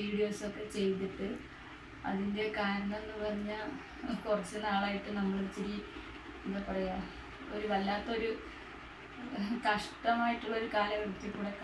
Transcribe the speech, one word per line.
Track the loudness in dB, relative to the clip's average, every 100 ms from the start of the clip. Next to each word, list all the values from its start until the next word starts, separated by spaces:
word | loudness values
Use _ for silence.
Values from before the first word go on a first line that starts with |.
വീഡിയോസൊക്കെ | 0 4 4 2 -4 -4 -4
ചെയ്തിട്ട്. | 2 4 4 0 -2 -2 -4 -8 -14 -14 -14 -14 -6 0
അതിൻ്റെ | 2 2 2 0 2
കാരണം | 2 2 2 0
എന്ന് | -2 -2
പറഞ്ഞാ | 0 0 0 -2 -4 -6 -10 -8 -4 -2 2
കുറച്ച് | 2 2 -2 2
നാളായിട്ട് | 4 4 2 0 2
നമ്മൾ | 2 2 0
ഇച്ചിരി, | -2 -2 -2 -4 -8 -10 -10 -12 -8
എന്താ | -2 -2 0
പറയാ, | 0 2 0 -4 -8 -10 -10 -6
ഒരു | -4 2
വല്ലാത്തൊരു | 4 4 2 0 0 0 -2 -6 -12 -12 -12 -14 -14 -14 -10 -6 -2 0 2 4
കഷ്ടമായിട്ടുള്ളൊരു | 4 2 0 4 6 6 2 0 0 2 4
കാലഘട്ടത്തിൽ | 4 2 0 -4 -4 -4
കൂടെ | -4 -2